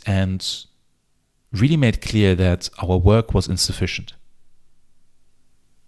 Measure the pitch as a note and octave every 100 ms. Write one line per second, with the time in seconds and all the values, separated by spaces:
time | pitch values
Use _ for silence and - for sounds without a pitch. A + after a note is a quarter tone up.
0 | - F#2+ F#2+ F#2 - - - _ _ _
1 | _ _ _ _ _ F#2+ C#3 E3 B2 -
2 | - A2 G2 F2+ F#2 F2 - - F2+ F#2
3 | F#2 A2+ - G2 - F#2 - - F#2 -
4 | - - - - - - - - - _
5 | - _ _ _ _ _ _ _